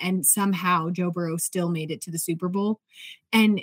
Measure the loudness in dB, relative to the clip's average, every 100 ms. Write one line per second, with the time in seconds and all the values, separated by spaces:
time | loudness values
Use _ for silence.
0 | -2 0 2 2 2 0 2 2 0 -2
1 | -2 -2 -4 -4 -4 -2 0 -2 -4 -8
2 | -8 -6 -4 -2 -2 0 0 -2 _ -20
3 | -20 -20 _ 4 6 4